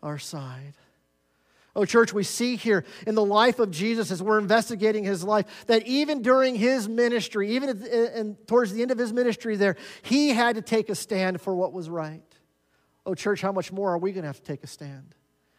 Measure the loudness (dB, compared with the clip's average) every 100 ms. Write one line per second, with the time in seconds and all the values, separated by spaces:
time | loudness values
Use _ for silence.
0 | -10 -10 -10 -12 -12 -12 -16 -20 _ _
1 | _ _ _ _ _ _ _ -2 2 6
2 | 4 2 -2 -2 -2 0 2 2 0 -8
3 | -2 2 4 6 6 4 0 0 -2 -2
4 | -2 -2 0 2 4 2 2 0 0 0
5 | -2 -4 0 0 0 -4 2 2 2 0
6 | 0 0 4 4 4 2 2 2 0 0
7 | 2 2 -2 -2 -2 0 -2 -4 -2 0
8 | 0 -2 -8 -8 0 2 2 0 -2 -2
9 | -2 0 0 -2 -2 0 2 0 -6 -14
10 | 0 2 4 4 2 0 0 0 0 -4
11 | -4 -2 0 -2 -4 -2 -2 -4 -8 -8
12 | -8 -10 _ _ _ _ _ _ _ _
13 | -8 -4 -2 -2 -2 -2 -4 -4 -2 -2
14 | -2 -4 -8 -10 -10 -12 -12 -16 -16 -16
15 | -20 _ _ _ _